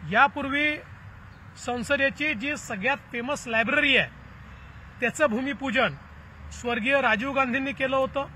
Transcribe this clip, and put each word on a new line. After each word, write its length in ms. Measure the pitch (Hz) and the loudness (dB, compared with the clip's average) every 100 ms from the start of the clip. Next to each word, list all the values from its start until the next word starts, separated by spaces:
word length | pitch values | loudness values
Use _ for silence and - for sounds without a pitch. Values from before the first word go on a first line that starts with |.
| 151 | 2
यापूर्वी 640 | 208 277 285 277 277 302 302 - - - - - - - - | 4 4 4 -2 0 0 -2 -8 -18 -18 -18 -18 -20 -20 -12
संसदेची 720 | - 247 226 277 269 - 294 | -6 -4 0 4 2 2 -2
जी 220 | 277 269 294 | -2 -2 -4
सगळ्यात 380 | - 220 214 277 - | -6 -2 0 -2 -2
famous 340 | 240 240 285 - | -6 -4 -4 0
library 480 | 226 226 285 294 240 | 0 4 4 6 4
आहे, 140 | - - - - - - - - - - | 4 -4 -18 -18 -18 -18 -18 -18 -18 -4
त्याचं 260 | 240 - 302 | -4 2 2
भूमिपूजन 680 | 220 262 254 269 254 214 139 - - - - - | 2 -2 -4 0 2 2 0 -14 -18 -18 -16 -14
स्वर्गीय 480 | - 240 240 226 277 | -8 -4 -2 2 4
राजीव 320 | 254 214 262 | 4 2 0
गांधींनी 400 | 277 262 254 269 | 0 2 0 -2
केलं 220 | - 262 269 | -2 0 2
होतं 300 | 262 277 277 | 2 -2 -4